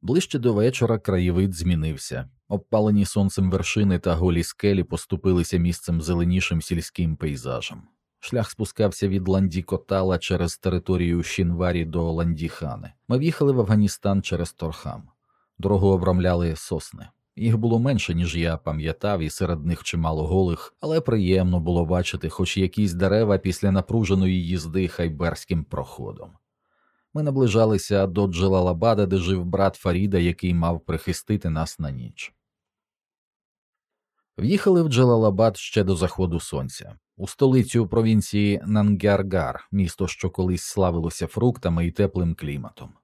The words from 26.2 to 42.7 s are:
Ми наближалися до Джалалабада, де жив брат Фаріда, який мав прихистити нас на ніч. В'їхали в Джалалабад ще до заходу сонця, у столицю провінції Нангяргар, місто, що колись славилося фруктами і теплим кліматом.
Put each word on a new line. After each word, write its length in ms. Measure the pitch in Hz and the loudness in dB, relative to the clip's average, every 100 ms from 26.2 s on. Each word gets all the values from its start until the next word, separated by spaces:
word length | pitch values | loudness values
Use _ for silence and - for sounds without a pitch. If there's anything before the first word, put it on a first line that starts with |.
| - _ _ _ _ _ _ _ _ | -18 _ _ _ _ _ _ _ _
Ми 100 | 151 | -4
наближалися 840 | 151 135 123 104 110 104 - 101 95 | -2 2 4 4 4 2 0 0 2
до 200 | 90 101 | 2 0
Джалалабада, 800 | 85 95 95 90 85 113 107 98 | 2 2 2 2 2 2 2 2
де 120 | 95 | 0
жив 280 | 87 95 90 | 0 -2 -2
брат 300 | 95 98 - | 0 0 0
Фаріда, 420 | 95 87 98 98 | -2 0 0 0
який 360 | 87 85 92 | 0 0 -2
мав 260 | 87 82 85 - | 0 0 -2 -4
прихистити 640 | 82 - 85 - 104 85 | -6 -4 -8 -4 -4 -2
нас 300 | 80 82 - | -4 -4 -6
на 120 | 76 | -8
ніч. 420 | 65 58 - - _ _ _ _ _ _ _ _ _ _ _ _ _ _ _ _ _ _ _ _ - | -8 -12 -14 -18 _ _ _ _ _ _ _ _ _ _ _ _ _ _ _ _ _ _ _ _ -4
В'їхали 460 | - 196 - 180 | 0 2 4 4
в 60 | 160 | 4
Джалалабад 680 | 120 127 117 110 95 110 95 | 4 4 6 4 4 2 0
ще 260 | - - | -4 0
до 120 | 98 92 | 2 2
заходу 440 | 90 - 92 82 | 0 0 -2 -2
сонця, 560 | - 71 65 - - - _ _ | -6 -8 -8 -12 -18 -20 _ _
у 100 | 98 | -14
столицю 600 | - 135 127 110 120 107 | 0 4 4 2 0 0
провінції 760 | 117 113 110 - 101 104 101 92 | 2 4 2 2 0 2 0 0
Нангяргар, 1000 | 107 104 98 104 101 98 92 69 - - | 2 4 4 4 2 2 -2 -2 -6 -6
місто, 360 | 98 90 - 92 | -2 -2 -2 -6
що 220 | - 92 | -4 -6
колись 340 | - 92 90 | -2 -2 -2
славилося 640 | - - 92 85 82 - 87 | -4 0 0 2 -4 -6 -8
фруктами 600 | - 120 120 90 85 85 | 0 0 0 -2 0 -2
і 40 | |
теплим 440 | - 101 - 87 82 | 0 -2 0 -4 -4
кліматом. 580 | 76 71 - | -6 -8 -12